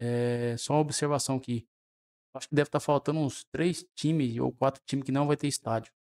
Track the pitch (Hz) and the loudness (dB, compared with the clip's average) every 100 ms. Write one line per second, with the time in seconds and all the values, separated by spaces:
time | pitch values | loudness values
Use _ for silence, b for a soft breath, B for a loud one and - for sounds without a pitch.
0 | 120 120 120 120 120 117 - 147 151 - | -2 0 0 0 -2 -2 0 2 2 0
1 | 147 143 - 131 127 117 - _ _ _ | 0 0 0 -4 -2 -6 -6 _ _ _
2 | _ _ _ 131 - 147 147 147 - 143 | _ _ _ -12 -2 0 2 0 2 2
3 | - 156 139 - - 143 175 165 - - | 2 0 0 -4 -8 -2 0 -2 -8 -4
4 | 151 160 127 113 127 127 135 135 - 139 | 0 2 0 0 -2 0 0 -2 -4 -4
5 | 131 135 147 143 147 - 117 113 110 _ | 0 0 2 0 -2 -4 -2 -4 -4 _
6 | _ | _